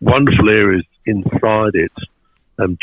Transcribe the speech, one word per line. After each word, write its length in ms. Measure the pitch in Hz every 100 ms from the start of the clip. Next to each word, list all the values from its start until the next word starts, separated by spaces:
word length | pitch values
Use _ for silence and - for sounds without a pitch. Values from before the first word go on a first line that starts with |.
wonderful 480 | 104 131 143 - 107
areas 360 | 107 101 92 - _ -
inside 720 | 104 92 - 110 107 107 92
it. 160 | 82 - - _ _ _ _ -
Um, 200 | 95 87